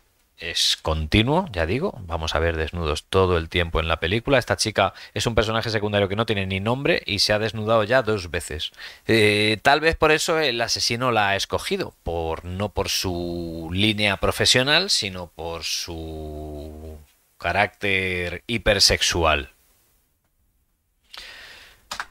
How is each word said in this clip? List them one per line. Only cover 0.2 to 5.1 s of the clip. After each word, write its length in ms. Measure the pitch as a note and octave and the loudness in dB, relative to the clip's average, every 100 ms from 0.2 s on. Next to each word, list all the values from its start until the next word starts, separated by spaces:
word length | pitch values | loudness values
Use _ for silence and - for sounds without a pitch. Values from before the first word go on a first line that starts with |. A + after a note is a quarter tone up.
| _ _ | _ _
Es 400 | E2 E2 - - | -8 -2 0 0
continuo, 640 | - D#2+ D2+ G2+ A2+ D#3+ F#3+ | -2 -2 2 4 4 2 0
ya 140 | F#2 E2 | -2 0
digo, 340 | A#2 F#3+ - F2+ | 0 -4 -6 -8
vamos 300 | E2+ D#2 - | -6 -2 0
a 40 | |
ver 160 | E2 D#2+ | 0 0
desnudos 480 | D#2 F2 D#2+ D2+ | -4 -4 -4 -4
todo 340 | - F#2+ F#2 F2 | -2 2 2 2
el 120 | E2 | 0
tiempo 320 | F2 E2+ E2 | 0 0 0
en 80 | D#2+ | 0
la 100 | E2 | -2
película. 380 | E2 A2 B2+ C3+ | 0 -2 2 2
Esta 180 | - G2 | 2 -2
chica 380 | A2 G#2 F#2+ - - | 0 2 0 0 -10